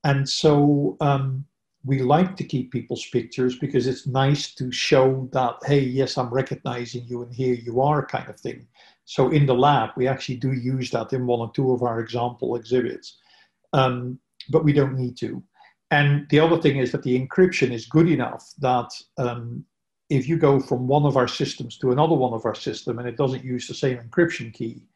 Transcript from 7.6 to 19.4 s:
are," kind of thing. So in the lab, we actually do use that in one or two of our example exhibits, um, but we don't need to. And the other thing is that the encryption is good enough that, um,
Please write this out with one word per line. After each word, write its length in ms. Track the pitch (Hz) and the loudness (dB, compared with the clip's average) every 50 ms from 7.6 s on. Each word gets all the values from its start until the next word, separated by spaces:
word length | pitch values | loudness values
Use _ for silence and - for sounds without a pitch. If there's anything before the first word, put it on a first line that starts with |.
| 113 117 113 127 | -4 -4 0 0
are," 240 | 135 147 151 147 135 | 2 2 2 0 -2
kind 220 | - - - - | -4 -8 -8 -8
of 100 | - 104 | -10 -18
thing. 300 | _ _ 120 - - - _ _ _ _ _ _ _ _ | _ _ -12 -12 -12 -20 _ _ _ _ _ _ _ _
So 240 | - - - 135 - | -6 0 0 2 4
in 160 | 160 147 143 | 4 4 4
the 80 | 135 123 | 4 4
lab, 380 | 123 135 147 143 127 113 104 - | 4 4 4 4 2 0 -2 -2
we 120 | - 127 | -2 0
actually 300 | 131 135 - - - 127 | 0 0 -2 -6 -8 -6
do 140 | 117 127 131 | -4 -4 -4
use 380 | 131 131 117 127 135 131 123 - | -4 -2 -2 -4 -4 -4 -4 -4
that 220 | - 117 110 - 135 | -4 -6 -4 -4 -4
in 120 | 131 127 | -4 0
one 120 | 123 120 117 | 0 0 -2
or 120 | 117 113 - | -2 -4 -4
two 180 | - 135 131 | -2 0 0
of 120 | 127 120 123 | 0 0 0
our 160 | 120 113 113 | -2 -2 -4
example 540 | 113 113 117 120 120 120 123 _ 131 120 117 | -6 -4 -4 -4 -4 -4 -4 _ -6 -4 -4
exhibits, 600 | 120 113 113 123 127 113 - - - - - _ _ _ _ _ _ _ _ _ _ _ _ - | -6 -4 -2 -2 0 0 -2 -8 -10 -14 -20 _ _ _ _ _ _ _ _ _ _ _ _ 2
um, 460 | 139 131 131 123 123 123 123 127 - _ _ _ _ - - | 2 2 2 0 -4 -8 -10 -12 -12 _ _ _ _ -8 0
but 160 | 143 156 151 | 0 2 4
we 80 | 147 139 | 4 4
don't 240 | 147 139 135 135 | 4 2 2 0
need 180 | 131 127 123 123 | -4 -6 -6 -6
to. 240 | - 117 107 - - - _ _ _ _ _ _ _ _ _ | -8 -8 -8 -8 -12 -14 _ _ _ _ _ _ _ _ _
And 360 | 160 143 143 143 143 147 143 - | 2 2 4 4 2 0 0 2
the 100 | 147 151 | 4 4
other 200 | 160 165 170 165 | 6 6 4 4
thing 180 | 165 147 131 | 4 2 2
is 140 | 135 127 123 | 2 -2 -2
that 120 | - - - | -2 -4 0
the 140 | 127 127 | 0 0
encryption 540 | 127 131 127 - - 185 180 180 - - 123 | 0 0 -2 4 4 4 4 4 0 0 0
is 140 | 120 113 - | 0 -6 -8
good 240 | - - 156 170 180 | 0 4 4 4 4
enough 440 | 156 127 120 117 - - - - - - | 2 0 -2 -6 -8 -12 -16 -20 -10 -2
that, 300 | 139 127 127 123 117 - - - - _ _ | 0 2 2 0 0 -4 -12 -18 -20 _ _
um, 460 | - 127 120 117 120 | -4 -4 -4 -4 -6